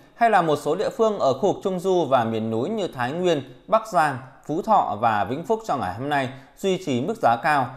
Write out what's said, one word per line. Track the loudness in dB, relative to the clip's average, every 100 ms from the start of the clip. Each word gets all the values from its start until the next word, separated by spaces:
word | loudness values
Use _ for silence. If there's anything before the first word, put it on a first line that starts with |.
| -20 0
hay | 4
là | 4
một | 4 0
số | 0 -2
địa | -2
phương | 0 0 2
ở | 0
khu | 2 0
vực | 0
Trung | -2 -2
Du | 0 0 2
và | 2
miền | 2 -2 -2
núi | -2 -2
như | -4 -4
Thái | -4 -4
Nguyên, | -2 0 0 -2 -14 -2
Bắc | -2 0
Giang, | 0 0 -2 -10 -14 -6
Phú | -4
Thọ | 2 2 2 0
và | 0 2
Vĩnh | 0 -4 -2
Phúc | -2 -2
trong | -4
ngày | -4
hôm | -6 -2
nay | -2 -2 -8 -18 -6
duy | -2 -2 -2
trì | -2
mức | -2 0
giá | 2 2
cao, | 2 2 0